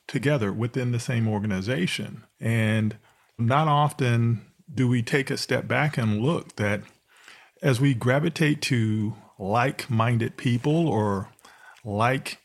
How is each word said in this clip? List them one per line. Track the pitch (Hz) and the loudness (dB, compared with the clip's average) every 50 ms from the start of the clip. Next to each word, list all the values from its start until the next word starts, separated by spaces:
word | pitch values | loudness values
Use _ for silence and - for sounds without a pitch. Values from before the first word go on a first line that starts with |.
| _ - | _ -6
together | - 135 107 139 151 135 110 101 | -4 -2 0 0 0 0 0 -2
within | 98 107 113 113 - 135 123 123 | -2 -2 -4 -4 -2 -2 -2 -2
the | 120 113 | -2 -2
same | - - 127 113 113 110 | -2 -2 0 0 0 0
organization. | 107 101 101 107 95 95 95 107 131 160 185 - - - - - - 113 - _ _ - | 0 0 -2 -2 -2 -2 -2 -2 -2 -2 -2 -2 -2 -4 -8 -8 -12 -14 -18 _ _ -6
And | 131 113 113 113 110 107 110 110 110 107 107 - _ _ _ _ _ _ _ - | -4 0 0 2 2 2 2 0 0 -2 -4 -6 _ _ _ _ _ _ _ -2
not | 117 117 131 147 156 156 | 0 2 2 2 2 2
often | 147 147 147 143 - - 135 123 120 117 117 117 117 101 - - _ _ _ - | 2 2 2 2 0 0 0 2 2 2 2 2 0 -2 -4 -10 _ _ _ -8
do | 139 107 131 123 | -2 0 2 2
we | 123 123 | 2 0
take | 110 - - 143 131 - | 0 0 0 0 0 0
a | 135 | -4
step | - - - 123 123 - 101 | -4 -2 -2 -2 -2 0 0
back | 113 127 143 151 - | 0 0 0 0 0
and | 139 117 110 104 104 | 0 0 0 0 0
look | 113 147 170 - - - - | 0 0 0 -2 -4 -8 -6
that | - 107 101 104 101 101 - - _ _ _ _ - - - - - - - _ - | -2 0 0 0 -2 -6 -10 -20 _ _ _ _ -20 -20 -20 -20 -20 -20 -20 _ -2
as | - 151 123 113 | 0 2 2 4
we | 139 143 135 | 4 2 2
gravitate | 110 107 123 127 143 160 175 156 - 160 151 151 147 | 2 2 2 2 2 0 0 0 0 2 2 0 0
to | - - 135 120 110 110 107 110 104 110 117 - - - _ - | 0 0 0 2 2 2 0 0 -2 -2 -4 -8 -14 -20 _ -10
like-minded | 101 95 104 120 123 139 127 - - - 117 110 113 120 120 113 113 - - | -4 -2 0 2 0 0 -2 -6 -6 -2 0 2 2 2 2 0 0 -2 -4
people | - - 131 120 120 - 147 151 165 170 151 | -4 -2 0 0 0 0 2 2 2 2 2
or | 98 110 107 104 98 95 104 - - _ - - - - - - - - | 2 2 2 0 0 -2 -4 -8 -14 _ -20 -20 -20 -20 -20 -20 -20 -16
like | - 110 101 104 113 120 131 135 - - - - | -10 -6 -2 0 0 0 0 -2 -4 -8 -12 -14